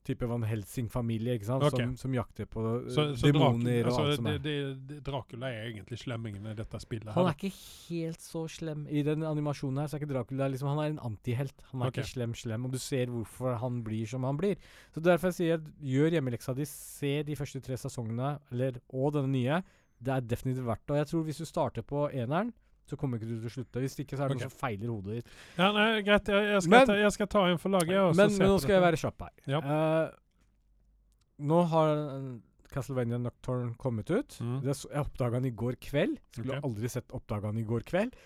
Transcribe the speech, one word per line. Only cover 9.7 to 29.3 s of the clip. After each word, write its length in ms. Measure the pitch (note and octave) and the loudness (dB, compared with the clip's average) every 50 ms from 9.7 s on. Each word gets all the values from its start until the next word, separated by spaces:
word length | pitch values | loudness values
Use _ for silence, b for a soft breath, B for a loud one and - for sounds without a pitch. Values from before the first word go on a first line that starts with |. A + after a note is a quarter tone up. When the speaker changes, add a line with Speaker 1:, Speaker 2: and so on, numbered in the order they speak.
| C3 C3+ | -2 -2
Speaker 1:
her, 60 | D3+ D3 | -4 -4
så 80 | D#3 D3+ | -4 -6
er 60 | D3 | -6
ikke 80 | D3+ | -4
Dracula 400 | C#3 C3 A#2 - C3+ C3 C#3 C#3 | -2 -4 -4 -4 -2 -2 -2 -2
liksom, 180 | C3+ B2+ C#3+ C#3+ C#3+ | -2 -2 -2 -2 0
han 80 | D3+ D3+ | 0 0
er 80 | D3+ D#3 | -2 -2
en 80 | D3+ - A#2+ | -4 -6 -8
antihelt. 560 | G#2+ - - B2 A#2+ A#2 C#3+ C3+ - - - - | -8 -6 -4 -4 -2 -2 -2 -4 -8 -12 -16 -10
Han 100 | - C3 | -6 -4
er 80 | B2 C3+ | -2 -2
Speaker 2:
Ok. 80 | - - A#2 | -2 -4 -6
Speaker 1:
ikke 80 | - | -6
slem, 240 | - C3 A#2+ A#2 A#2 - | -4 -4 -4 -4 -4 -6
slem, 300 | - A#2 A2 A2+ B2+ C3 | -6 -6 -6 -4 -4 -4
og 60 | C3 | -6
du 60 | B2+ - | -6 -4
ser 260 | - C#3+ C3 B2 B2 B2 | -2 -2 0 0 -2 -2
hvorfor 420 | A#2+ G#2+ - - - B2+ C3 B2 A2+ B2 | -4 -6 -6 -8 -6 -4 -2 -2 -2 -2
han 180 | B2+ B2 A#2+ A#2 G#2+ | -2 -4 -4 -4 -4
blir 180 | G#2+ A2 A2+ | -4 -4 -4
som 220 | G#2 A#2+ C3 B2+ C3 | -4 -4 -4 -2 -2
han 100 | C#3+ C#3+ | -2 0
blir. 220 | F3 G#3 F#3 B B B B B B B B | 0 0 -2 B B B B B B B B
Så 80 | D#3 | 0
derfor 300 | D#3+ F3+ F3 E3+ D#3+ F#3 | 4 4 4 6 4 0
jeg 80 | F3 - | 0 0
sier 180 | F3+ D#3+ E3 E3 | 2 2 2 0
at 140 | D#3 D3+ - - | -2 -8 -14 -10
gjør 380 | D3 C3+ B2+ C3+ D3 D#3+ E3+ D#3+ | -4 0 2 4 4 4 4 2
hjemmeleksa 340 | C3+ B2+ A#2+ A2+ - - B2+ B2+ | 2 0 -2 -4 -4 -4 -4 -4
di, 80 | D3+ C#3+ | -4 -6
se 460 | - - - - - - - C#3 C#3 D3 D3+ | -8 -12 -16 -16 -10 -4 -2 -2 0 0 -2
de 140 | D3 D3+ B2 | -4 -4 -6
første 240 | C#3 B2+ - C3+ A#2 | -6 -8 -8 -10 -6
tre 160 | - C3 A#2+ | -6 -6 -6
sesongene, 560 | - C3+ - - A#2+ A2 A2+ A#2 B2+ C#3 D3 C#3+ - _ | -6 -6 -6 -6 -6 -4 -4 -2 -2 -2 -4 -6 -8 _
eller, 320 | B2 A#2+ B2+ C3+ B2 B2+ - - | -4 -2 -2 -2 -2 -6 -10 -8
og 240 | - C3 C3 D3 D3 D3 | -4 0 0 2 2 2
denne 140 | C3+ C3+ C3+ | 2 2 2
nye. 300 | C3 B2 B2 D3 F3 F#3+ b b b b b b _ | 2 2 2 2 0 -2 b b b b b b _
Det 120 | A#2 B2+ C3+ | -4 -2 -2
er 160 | D3+ B2+ A2 A#2+ | -2 0 -2 -4
definitivt 320 | - - C3 B2+ B2+ B2+ A#2 | -2 -2 -2 -2 -2 -2 -2
verdt 180 | A2+ - - | -4 -4 -4
det. 80 | - C#3+ | -2 0
Og 60 | D3 | 0
jeg 80 | D3+ C#3+ | 0 0
tror 160 | - E3 D#3+ | 0 -2 -2
hvis 160 | D#3 D3 D3+ | -2 -4 -6
du 60 | D#3+ - | -8 -6
starter 340 | - F3+ D3+ A#2+ - B2 A2 | -2 -2 -2 -2 -2 -4 -6
på 220 | - C#3+ C#3+ D3 C#3+ | -4 -2 -2 -2 0
eneren, 420 | - C3+ A#2 A#2 C#3+ E3+ G#3+ A#3+ A3+ - _ _ _ _ _ - | 0 -2 -2 0 0 0 0 -2 -6 -10 _ _ _ _ _ -12
så 80 | - - | -8 -4
kommer 220 | - C#3 A#2+ A2+ | -2 -2 -2 -4
ikke 100 | G#2+ A2+ | -4 -6
du 60 | A#2 A2+ | -6 -6
til 100 | A2+ A#2+ | -6 -8
å 20 | - | -8
slutte. 300 | - A#2+ - - A#2+ C3 | -8 -10 -8 -6 -4 -4
Hvis 120 | C3+ - - | -4 -4 -8
ikke, 160 | C#3+ - - C3 | -8 -6 -4 -2
så 80 | C#3+ | -2
er 80 | C3+ - | -2 -2
det 60 | - | -2
noe 60 | - | -4
Speaker 2:
Ok. 40 | C3 | -6
Speaker 1:
som 80 | - - - | -6 -6 -6
feiler 260 | C3 A2 F#2+ G#2 A#2+ | -4 -4 -4 -4 -6
hodet 260 | A#2 G#2+ F#2 G2 G#2+ A#2+ | -6 -6 -6 -6 -8 -8
ditt. 120 | A#2+ B B B B B B - | -8 B B B B B B 2
Speaker 2:
Ja, 100 | F3 G3 | 2 2
nei, 160 | G#3 G#3 G#3 A3 A3+ A3 | 4 4 4 4 2 2
greit. 240 | G3 G3+ G#3 G3+ G3+ - G3+ | 4 6 6 6 6 4 4
Jeg, 160 | G3+ G#3+ G#3 G#3 | 4 4 4 4
jeg 60 | G3+ F3 | 4 6
skal 80 | E3 G3 | 8 10
Speaker 1:
Men, 140 | B3 C4+ B3+ | 10 10 10
Speaker 2:
ta, 80 | G3+ G3+ | 6 6
jeg 140 | G#3 G#3 F#3+ | 4 4 4
skal 140 | - G#3 F#3+ | 2 -2 0
ta 160 | - G#3 F#3+ F3 | 4 4 4 4
en 100 | F3+ D#3+ | 4 2
for 80 | - F#3+ | 2 2
laget, 300 | G3 F#3+ E3+ D#3 F#3 G3 | 2 2 4 4 4 4
og 140 | G3 F3 D3+ | 4 6 6
så 20 | F3 G3+ | 8 6
Speaker 1:
men, 60 | G#3+ G#3 | 6 6
Speaker 2:
se 60 | G3 | 6
Speaker 1:
men 60 | F3+ F#3+ | 6 6
nå 60 | G3 F#3 | 6 6
Speaker 2:
på 60 | - | 4
Speaker 1:
skal 100 | - G3+ | 6 6
jeg 80 | F#3 | 6
Speaker 2:
dette. 60 | F3+ F3 | 6 6
Speaker 1:
være 120 | E3 D3+ - | 4 4 0
kjapp 220 | A#2+ - - F2+ | -4 -4 -6 -10
her. 60 | E2+ | -14